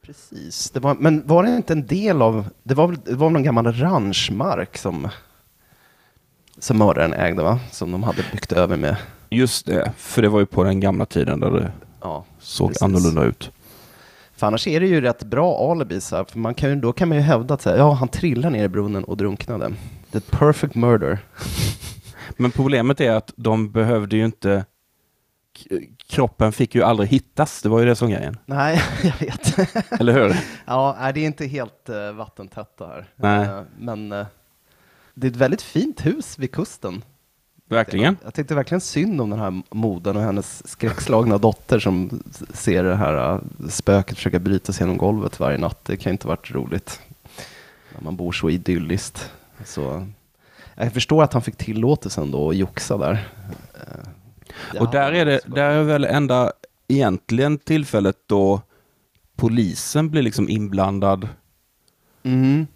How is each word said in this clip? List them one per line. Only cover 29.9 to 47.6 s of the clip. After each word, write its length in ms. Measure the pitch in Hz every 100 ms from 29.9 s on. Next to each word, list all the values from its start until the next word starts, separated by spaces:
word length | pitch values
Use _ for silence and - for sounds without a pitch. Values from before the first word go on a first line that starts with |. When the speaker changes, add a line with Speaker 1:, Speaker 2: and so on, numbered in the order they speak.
| 233
Speaker 2:
Eller 120 | 120
hur? 240 | 127 104 90 - - -
Speaker 1:
Ja, 300 | 127 135 117
nej, 120 | 131
det 80 | 139
är 60 | 156
inte 200 | 147 143
helt, 420 | 139 113 _ -
eh, 240 | 107 104
vattentätt 640 | 104 107 - 95 - 104 _
det 80 | 85
här. 220 | 64 92 _
Speaker 2:
Nej. 260 | 104 104 101
Speaker 1:
Eh, 140 | 98 98 104
men, 340 | 117 107 104
eh, 140 | 101 104 _ _ _ _ _ _ _ _
det 120 | - 127
är 40 |
ett 60 | 120
väldigt 260 | 131 -
fint 440 | - - 277 - 151
hus 320 | 294 - -
vid 140 | 131
kusten. 520 | - 196 - 98 90 - _ _ _ _ _ _
Speaker 2:
Verkligen. 360 | 113 110 98
Speaker 1:
Jag, 120 | 127 190
jag 100 | -
tyckte 200 | - 143
verkligen 260 | 147 131 180
synd 400 | - 151 196 170
om 100 | 107
den 80 | 107
här 240 | 101 92 -
modern 460 | 107 110 87 95 98
och 60 |
hennes 460 | 107 98 92 - -
skräckslagna 680 | - 113 90 - 113 117 104
dotter 400 | 110 104 - 117
som 440 | 101 92 92 - -
s-, 120 | - - -
ser 220 | - 90
det 120 | 92 98
här, 360 | 73 76 64
eh, 60 | 95 - - 78
spöket 480 | - - 98 92 -
försöka 220 | 95 90
bryta 340 | 95 95 -
sig 100 | 95
genom 140 | 90 90
golvet 420 | 95 107 101 -
varje 180 | 67 71
natt. 260 | 82 -
Det 120 | - 98
kan 140 | -
ju 20 |
inte 120 | 95 -
varit 240 | 82 -
roligt 500 | - 62 98 - - - - - - - -